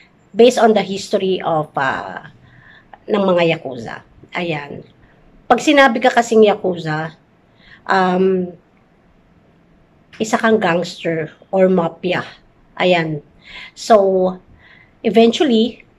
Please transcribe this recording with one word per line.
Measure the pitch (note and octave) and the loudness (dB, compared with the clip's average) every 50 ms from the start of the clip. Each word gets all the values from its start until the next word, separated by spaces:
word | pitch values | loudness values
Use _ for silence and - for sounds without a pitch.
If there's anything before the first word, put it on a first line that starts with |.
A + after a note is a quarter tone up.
| - _ _ _ _ _ | -20 _ _ _ _ _
Based | - G3 A3+ B3+ B3 C4 A3 | 2 4 4 4 4 4 2
on | A3+ | 2
the | A3 G#3 F#3+ F#3 | 2 2 0 -4
history | G3 F#3+ - - - G3 F#3+ F#3+ F#3 - - | -6 -8 -8 -4 -4 -2 -2 -2 -2 -2 -2
of, | - E3 D#3 D3+ D3+ - | -4 -2 -2 -4 -4 -4
uh, | D3+ C#3 C3 A2+ F2 G2 F#2+ F2+ - - - - _ _ - _ - - - - - _ _ - - - | -4 -2 -2 -4 -4 -8 -10 -14 -14 -16 -18 -20 _ _ -20 _ -20 -20 -20 -20 -20 _ _ -20 -16 -8
ng | - G#3 G3+ | -4 -2 0
mga | G3 F#3+ F3+ F3 F3 E3 D#3+ D3+ | 0 2 2 2 2 0 0 -2
Yakuza. | - C3+ B2+ B2+ A#2 - - - - _ _ - - - | -6 -12 -12 -12 -12 -14 -14 -16 -18 _ _ -20 -20 -12
Ayan. | - - F3+ E3+ D#3 D3 C#3+ C#3+ - - - - _ _ _ _ _ _ _ _ _ - _ | -10 -8 -6 -6 -6 -8 -8 -12 -16 -16 -18 -20 _ _ _ _ _ _ _ _ _ -10 _
Pag | - A#3+ A#3 | -2 -2 0
sinabi | - D#4 D4 C#4+ C4+ C4 A3+ - | 2 2 4 6 4 4 4 2
ka | A3+ B3+ | 0 0
kasing | B3+ A#3+ A#3 - A#3 A3 A3 G#3 | 2 0 0 2 4 4 4 4
Yakuza, | F#3+ - - F#3 F3+ E3 D#3 D#3+ D3+ D#3 D#3+ E3 - _ _ _ _ _ _ _ _ _ _ - - - - | 4 0 -2 -4 -4 -4 -6 -6 -6 -6 -6 -8 -12 _ _ _ _ _ _ _ _ _ _ -20 -20 -12 -4
um, | - - F#3+ F#3 F#3 F3+ F#3 F#3+ F#3+ F#3+ F#3 F3+ F3 E3+ - _ _ _ _ _ _ _ _ _ _ _ _ _ _ _ _ _ _ _ _ _ _ _ _ _ _ _ _ _ _ - - | -2 0 0 2 2 0 2 2 2 0 0 -2 -6 -10 -16 _ _ _ _ _ _ _ _ _ _ _ _ _ _ _ _ _ _ _ _ _ _ _ _ _ _ _ _ _ _ -8 -8
isa | A3 A3 - | -6 -6 -4
kang | A3+ - A3+ A3 G#3 | -4 -2 0 0 0
gangster | G3+ F3+ E3 F3 F3 F3 - - - F3 E3 D#3+ D#3 D#3 - _ _ - | 0 -2 -4 -4 -6 -8 -10 -10 -8 -6 -6 -6 -8 -10 -12 _ _ -6
or | - F#3+ F#3 F#3 | -2 0 2 2
mafia. | F#3 F3+ E3 E3 - - - F3+ F3 D3+ - - - - _ _ _ _ _ _ - | 2 0 -2 -4 -6 -8 -8 -6 -6 -6 -8 -10 -16 -20 _ _ _ _ _ _ -6
Ayan. | - - F#3 F3+ E3+ E3 D#3+ D#3 D3 - _ _ _ _ - - - - - | -2 0 0 2 0 0 -4 -6 -8 -10 _ _ _ _ -20 -20 -20 -20 -20
So, | _ - - - A#3 G#3 G3 F#3+ F#3+ F#3 F#3 F#3 F#3 F#3 _ _ - - _ - - - _ _ _ _ | _ -8 0 2 4 4 4 4 2 2 0 -2 -4 -6 _ _ -20 -20 _ -20 -20 -20 _ _ _ _
eventually, | - A#3 - A3 A3+ A#3 A3+ - F4+ C#4+ A#3 A3 A3+ B3 - - - _ _ | -4 0 4 4 4 4 4 2 0 2 2 2 0 0 -4 -10 -20 _ _